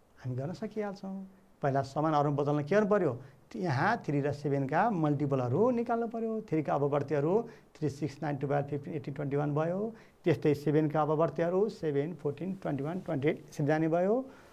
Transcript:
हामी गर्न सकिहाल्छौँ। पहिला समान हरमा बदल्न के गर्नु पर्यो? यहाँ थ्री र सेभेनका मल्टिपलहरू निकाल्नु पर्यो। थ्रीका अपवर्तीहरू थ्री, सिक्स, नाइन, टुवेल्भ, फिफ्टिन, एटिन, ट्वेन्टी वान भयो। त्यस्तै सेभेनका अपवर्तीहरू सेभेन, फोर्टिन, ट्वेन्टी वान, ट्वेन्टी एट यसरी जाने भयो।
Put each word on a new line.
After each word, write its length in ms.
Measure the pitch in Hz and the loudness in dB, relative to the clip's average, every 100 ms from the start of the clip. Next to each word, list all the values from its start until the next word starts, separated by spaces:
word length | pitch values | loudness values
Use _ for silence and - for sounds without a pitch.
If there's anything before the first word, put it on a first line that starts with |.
| _ - | _ -12
हामी 100 | 127 | -8
गर्न 180 | 127 147 170 | -6 -6 -6
सकिहाल्छौँ। 580 | 220 220 208 190 190 190 190 - _ _ | -8 -6 -6 -8 -10 -10 -12 -20 _ _
पहिला 220 | 143 135 | 0 0
समान 300 | 131 156 156 | 0 0 2
हरमा 180 | 147 147 | 4 4
बदल्न 320 | 139 147 147 | 2 2 0
के 100 | 147 | 2
गर्नु 140 | 202 202 | 2 4
पर्यो? 240 | 208 156 117 - - - | 2 2 -2 -8 -20 -14
यहाँ 480 | 220 180 131 190 233 | -6 -2 2 2 0
थ्री 160 | - 147 | 0 0
र 140 | 143 | 0
सेभेनका 560 | - 147 139 135 156 233 | -2 -2 0 0 2 2
मल्टिपलहरू 800 | 180 151 143 147 135 123 147 247 233 | 2 2 2 0 0 2 2 2 2
निकाल्नु 320 | 240 233 233 | 0 -2 -2
पर्यो। 320 | 233 226 220 214 | -4 -4 -4 -2
थ्रीका 240 | 156 147 | -2 0
अपवर्तीहरू 600 | 151 139 143 139 147 151 214 233 - - | 0 2 0 0 0 2 2 0 -12 -20
थ्री, 160 | - 151 | -6 -4
सिक्स, 320 | - 147 - | -2 -6 -4
नाइन, 180 | 156 135 | -6 -4
टुवेल्भ, 240 | 143 143 139 | -2 -2 -2
फिफ्टिन, 280 | 147 175 | -6 -6
एटिन, 200 | 156 151 | -8 -6
ट्वेन्टी 220 | 143 143 143 | -6 -2 -2
वान 180 | 147 | 0
भयो। 240 | 147 165 185 220 226 - _ 175 | 0 0 -2 -4 -8 -18 _ 2
त्यस्तै 280 | 147 156 143 | 4 4 2
सेभेनका 400 | 156 151 156 156 | 2 2 4 2
अपवर्तीहरू 720 | 147 156 165 156 165 185 214 | 2 2 2 0 0 2 0
सेभेन, 460 | 208 160 139 156 175 | -2 -2 0 -2 -4
फोर्टिन, 400 | 147 - 180 190 | -6 -4 -6 -6
ट्वेन्टी 240 | 165 135 | -4 -2
वान, 180 | 143 180 - | -4 -6 -4
ट्वेन्टी 220 | 143 143 | 0 0
एट 80 | - - | 0 -4
यसरी 200 | - 143 | -2 2
जाने 220 | 156 160 | 2 2
भयो। 260 | 170 185 247 262 - - | 2 4 2 -2 -12 -20